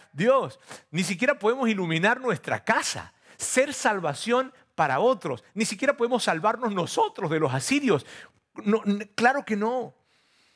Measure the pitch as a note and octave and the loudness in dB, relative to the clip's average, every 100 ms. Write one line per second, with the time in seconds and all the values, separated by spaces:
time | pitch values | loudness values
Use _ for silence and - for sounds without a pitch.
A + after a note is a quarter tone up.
0 | - C#3 G#3+ C4 D#3+ - - - _ D#3 | -12 0 2 4 0 -8 -18 -20 _ -4
1 | F#3+ F3+ B3+ C#4+ G#3 C4 A#3+ G3+ F3 D#3+ | -2 0 0 2 0 2 0 0 0 0
2 | G3 B3 B3+ E3 - A2 - B3 - - | 2 0 -2 -4 -4 -4 0 0 -2 -6
3 | E2 _ _ - - B3+ C#4+ - B3 G3+ | -10 _ _ -10 -2 0 0 0 0 0
4 | D#3+ C#3+ A3 B3 C4 - _ - D3+ C3+ | -2 -4 0 0 0 -8 _ -2 0 2
5 | A3+ A#3+ D#3 B2 - G3 A3 G3 C4+ C#4 | 2 0 -4 -8 -8 -4 -4 -2 -2 0
6 | A#3 B3 - E3 G#3 A3+ A#3+ G3 D3 - | 0 0 0 0 0 0 -2 -2 -2 0
7 | G#4+ - F3 D#3 D3+ C3 - C#4+ C4+ D#3+ | 0 0 -2 2 2 0 0 0 2 2
8 | - - - _ _ - G#3 A3 G3+ G3+ | -2 -18 -20 _ _ -6 0 0 0 -4
9 | G#3+ - A#3+ C#4 C#4 G#3 A3 B3+ A3 - | -4 0 2 2 -2 -2 -2 -4 -6 -12
10 | _ _ _ _ _ | _ _ _ _ _